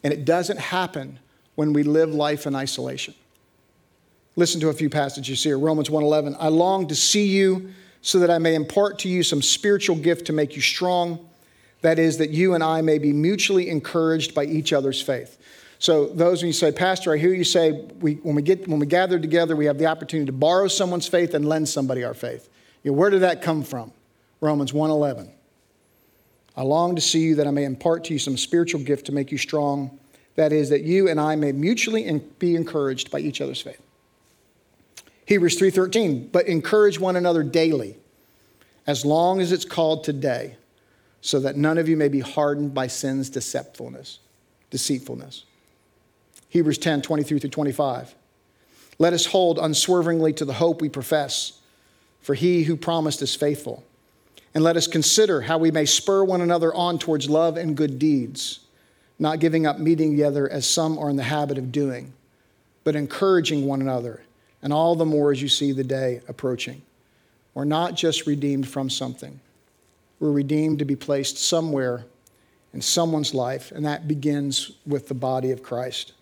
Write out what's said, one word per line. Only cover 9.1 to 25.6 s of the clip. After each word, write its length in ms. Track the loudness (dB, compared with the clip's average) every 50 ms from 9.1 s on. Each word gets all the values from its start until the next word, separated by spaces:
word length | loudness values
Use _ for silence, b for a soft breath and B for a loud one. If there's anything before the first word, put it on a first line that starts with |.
| 0 0 0
some 200 | 2 0 0 0
spiritual 540 | 0 0 2 2 2 2 2 2 0 0
gift 300 | 2 2 2 2 2 0
to 60 | -4 0
make 240 | 0 0 -2 -2
you 60 | -2 -2
strong. 680 | -2 -2 0 0 0 2 2 0 0 -4 -8 -10 -18 b b b b b b b b b b 2
That 160 | 2 4 4
is, 200 | 4 2 4 2
that 120 | -2 0
you 240 | 2 2 2 4 4
and 80 | 2 2
I 180 | 2 0 2
may 180 | 2 2 2 2
be 140 | 2 2 2
mutually 560 | 2 2 2 2 0 0 2 2 2 2 2
encouraged 680 | -2 -4 -4 -2 -2 0 2 2 2 0 -2 -2 -2
by 100 | -2 -2
each 280 | 0 -2 -2 0 2 0
other's 300 | 2 2 0 -2 -2 -2
faith." 340 | -2 -4 -4 -4 -12 -20 _ B B B B B B B B
So 260 | 2 4 4 4 4
those 340 | 2 2 2 4 4 4 2
when 60 | 0
you 60 | -2 0
say, 180 | 2 2 2
"Pastor, 420 | 2 2 2 2 2 0 0 0 0
I 60 | 2
hear 160 | 2 2 2
you 100 | 2 0
say 400 | 2 4 4 4 4 2 0 -8 -14 -12 -2
we, 140 | -2 -2 -2
when 220 | -2 -4 -2 0
we 60 | 0 2
get, 260 | 2 2 0 0 -4
when 100 | 0 0
we 80 | 0
gather 320 | 2 2 2 2 2 0 -2
together, 380 | 0 2 2 2 2 2 0
we 100 | 0 2
have 120 | 0 2 2
the 80 | 0
opportunity 400 | 0 0 -2 -6 -6 -4 -4 -2
to 60 | -2 0
borrow 360 | 2 2 4 4 4 2 2
someone's 400 | 2 0 -2 0 -2 -4 -4 0
faith 260 | 0 2 2 2 0
and 140 | 0 0 0
lend 200 | 0 0 0 -2
somebody 360 | -2 -2 -2 -2 -2 -4 -4
our 100 | -6 -8
faith." 340 | -8 -8 -10 -10 -10 -14 _ b b b b b b b
You 80 | -2 2
know, 40 |
where 140 | 4 4 4
did 120 | 6 6 4
that 200 | 4 2 0 -2
come 220 | -2 -2 -2 -4
from? 280 | -6 -8 -10 -10 -12 _ _ _ _ _ _ _ _ _ _
Romans 320 | 0 0 0 0 -2 -2 0
one 180 | 0 0 2
eleven. 380 | 2 2 0 0 -2 -6 -12 -18 -20 _ _ _ _ _